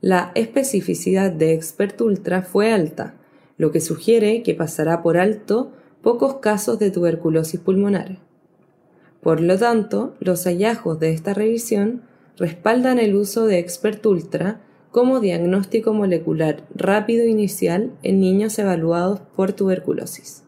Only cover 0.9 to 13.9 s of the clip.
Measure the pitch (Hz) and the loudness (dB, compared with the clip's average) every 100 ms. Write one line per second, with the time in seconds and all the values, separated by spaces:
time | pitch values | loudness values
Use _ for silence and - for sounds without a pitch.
0.9 | 170 - 190 196 165 160 160 160 - 202 | -4 0 0 0 2 2 2 -2 -4 -6
1.9 | - 233 190 - 185 185 196 214 220 156 | -2 -2 0 -2 -4 -2 0 2 2 0
2.9 | - - - _ _ _ _ 160 165 160 | -4 -10 -12 _ _ _ _ 0 0 -4
3.9 | 160 - 226 208 226 240 170 160 - 156 | -4 2 4 4 0 -2 -2 -4 -2 0
4.9 | 170 170 170 190 214 - 214 277 - - | 0 2 2 2 0 -2 -2 -2 -10 -20
5.9 | _ - 240 269 269 214 214 190 226 208 | _ 0 2 0 0 0 0 0 0 0
6.9 | 185 170 165 165 160 160 170 - 190 202 | 2 0 0 0 0 0 -4 0 2 2
7.9 | 196 - 190 _ _ _ _ _ _ _ | 0 -4 -14 _ _ _ _ _ _ _
8.9 | _ _ _ - 160 170 190 240 233 208 | _ _ _ 0 2 2 2 2 2 0
9.9 | 202 247 - 185 175 180 175 208 233 180 | -4 -4 -6 -2 -2 0 0 0 0 -4
10.9 | 160 160 160 160 202 214 226 226 208 208 | -2 -2 -2 -4 -2 0 -2 -2 0 0
11.9 | 247 - _ _ - 175 165 - 240 254 | -4 -12 _ _ -6 -6 -2 0 2 2
12.9 | 254 220 196 202 233 220 185 175 - 233 | 2 2 2 0 0 2 2 0 -4 -4